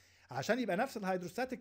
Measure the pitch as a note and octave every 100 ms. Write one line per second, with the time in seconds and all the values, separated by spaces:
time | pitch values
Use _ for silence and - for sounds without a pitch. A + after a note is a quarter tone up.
0 | - - - B2 - B3 A3 F3+ C4 G#3+
1 | F#3 F#3 F3+ - B3+ B3